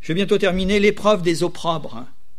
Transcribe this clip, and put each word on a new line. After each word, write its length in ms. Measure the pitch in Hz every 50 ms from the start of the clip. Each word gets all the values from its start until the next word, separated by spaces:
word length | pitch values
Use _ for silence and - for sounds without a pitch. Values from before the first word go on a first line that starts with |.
Je 80 | - -
vais 60 | 160
bientôt 240 | 175 202 190 214 196
terminer, 400 | 208 190 175 185 190 185 208 208
l'épreuve 440 | 202 208 202 - - 202 214 196 170
des 200 | 175 170 151 175
opprobres, 540 | 175 147 - - 165 165 156 143 - -
hein, 120 | 113 123 - - - - - -